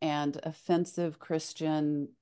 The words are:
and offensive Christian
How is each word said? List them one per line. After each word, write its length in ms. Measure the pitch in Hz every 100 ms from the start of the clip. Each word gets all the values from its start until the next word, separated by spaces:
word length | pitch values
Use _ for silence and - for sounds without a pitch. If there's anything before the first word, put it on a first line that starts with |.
and 360 | 156 147 147 147
offensive 800 | 165 - - 170 175 - 170 156
Christian 880 | - 160 - - 156 156 151 147 139 -